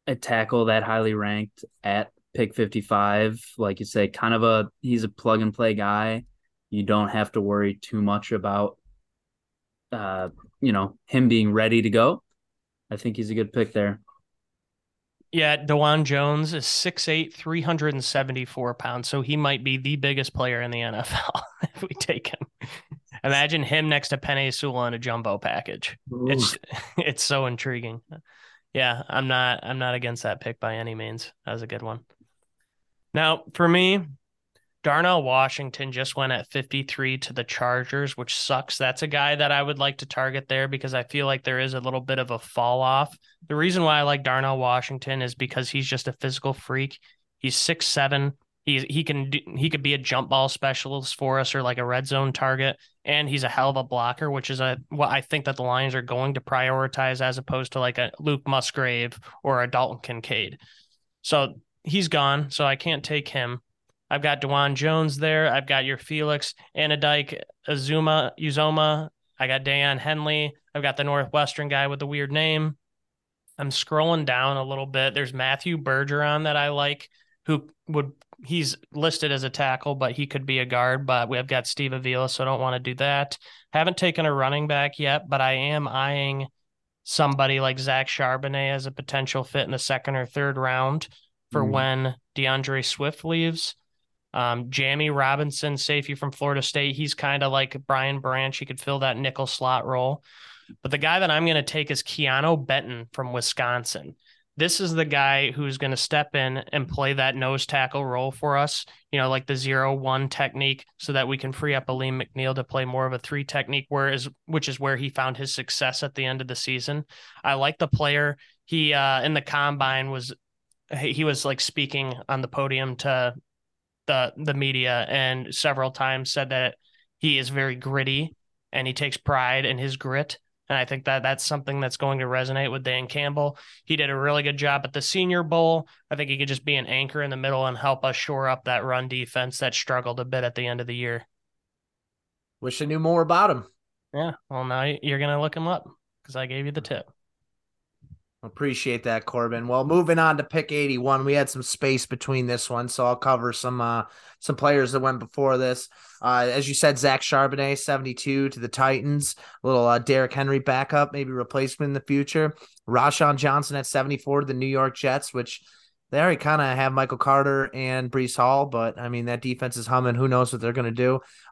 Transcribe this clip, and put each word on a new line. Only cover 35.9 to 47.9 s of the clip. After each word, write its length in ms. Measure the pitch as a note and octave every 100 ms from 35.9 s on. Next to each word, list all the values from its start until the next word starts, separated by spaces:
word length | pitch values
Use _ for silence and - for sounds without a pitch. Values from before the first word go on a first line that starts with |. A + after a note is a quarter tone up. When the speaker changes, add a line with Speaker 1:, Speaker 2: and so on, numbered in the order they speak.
Speaker 2:
just 240 | B2+ C3+ C#3+
went 180 | C3
at 180 | B2 -
fifty-three 640 | C#3 C3 C#3 C3+ - C3 C3
to 140 | -
the 100 | B2
Chargers, 720 | A#2 - B2 B2+ B2 C#3 C#3 C3
which 220 | B2 -
sucks. 400 | - C3 - -
That's 240 | C3 -
a 60 | D3+
guy 280 | D3 C#3+ D3
that 160 | D3
I 120 | C#3+
would 160 | C#3+ C#3+
like 200 | C#3+ C#3
to 60 | C#3
target 420 | - C3 C3+ C3+
there 200 | C3+ C3+
because 260 | C3+ C3+
I 100 | B2+
feel 220 | A#2+ C#3+ C#3
like 180 | C3+
there 160 | C3+ B2+
is 140 | C3
a 60 | C3
little 220 | B2+ C3
bit 180 | C3 C3
of 100 | A#2+
a 80 | A#2
fall 440 | - - A#2+ B2+
off. 360 | C3 C3+ D3+ - _ _ -
The 80 | D3+
reason 280 | F3 F3+
why 140 | D#3+ D3+
I 40 |
like 200 | C#3+ C#3+
Darnell 360 | C3 C3 C3+ C3+
Washington 640 | B2 B2 - C3 C#3 C3+
is 120 | B2
because 360 | - B2+ C3 B2
he's 180 | C#3 C3+
just 200 | C3 -
a 60 |
physical 400 | - C3+ C3+ C#3
freak. 460 | C3 - C3 C3+ - _ _ _ _
He's 160 | C3 -
six 320 | - E3
seven. 460 | -